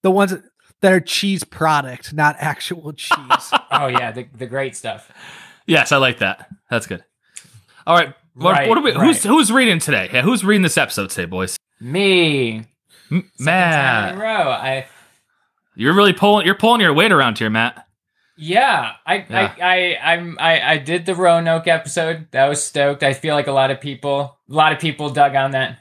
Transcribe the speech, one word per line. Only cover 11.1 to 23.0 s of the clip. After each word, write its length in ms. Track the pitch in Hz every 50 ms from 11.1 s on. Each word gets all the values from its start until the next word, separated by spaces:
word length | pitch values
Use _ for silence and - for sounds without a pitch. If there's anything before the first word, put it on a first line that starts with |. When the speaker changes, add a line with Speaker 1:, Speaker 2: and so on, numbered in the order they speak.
Speaker 3:
today, 140 | - - 87
boys? 320 | 82 92 90 95 90 - - _ _ _ _
Speaker 2:
Me. 880 | - 123 143 185 202 196 190 180 170 160 147 139 127 113 113 110 113 _ _ _ _ _ _ _ _ _
Speaker 3:
M-, 200 | 147 180 - _ _
Speaker 2:
Second 80 | - 131
time 0 |
in 20 |
Speaker 3:
Matt. 720 | 151 170 185 180 170 160 147 139 131 123 110 101 92 -
Speaker 2:
a 20 |
row. 320 | 95 - 220 220 202 165 139
I 380 | 120 107 117 135 135 135 131 - _ _ _ _ _ _ _ _ _ _ _ _ _ _ _ _ _
Speaker 3:
You're 180 | - 110 139 170
really 200 | 202 208 202 175
pulling, 340 | - - 208 208 208 170
you're 80 | 170 196
pulling 260 | - 220 226 240 233
your 100 | 202 170
weight 200 | 143 147 196 226
around 260 | 190 147 135 120 107
here, 140 | - 117 110
Matt. 360 | 107 110 117 123 - - - _ _ _ _ _ _ _ _ _ _
Speaker 2:
Yeah, 580 | _ 156 160 180 226 269 269 214 151 120 110 - - _
I, 200 | - 185 202 - -
Speaker 3:
Yeah. 240 | 113 - 196 - - -
Speaker 2:
I, 20 | 175 180 185 185 180 175 156 -
I, 120 | - 160 170
I'm, 240 | 175 175 170 165 -
I, 320 | 156 165 165 147 - 139
I 60 | 160 151
did 260 | 135 143 170 180 165
the 80 | 180 185
Roanoke 540 | 170 185 175 170 170 170 165 165 165 165
episode. 580 | 175 165 160 160 143 - 175 160 160 165 160 156 _
That 160 | - 131 135 143
was 160 | 139 139 -
stoked. 380 | - - 147 139 143 143 -